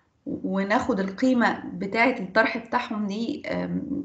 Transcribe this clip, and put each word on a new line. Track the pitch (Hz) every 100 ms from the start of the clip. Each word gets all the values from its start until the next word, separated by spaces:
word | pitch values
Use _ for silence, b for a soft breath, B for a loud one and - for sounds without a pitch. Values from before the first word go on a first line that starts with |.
| _ _ -
وناخد | - 190 196 196 208 - 196
القيمة | 190 - 262 240 208 - -
بتاعة | 180 196 226 247 -
الطرح | 185 220 240 233
بتاعهم | - 240 - 214 202
دي، | 202 233 - -
آم، | 175 180 175 - -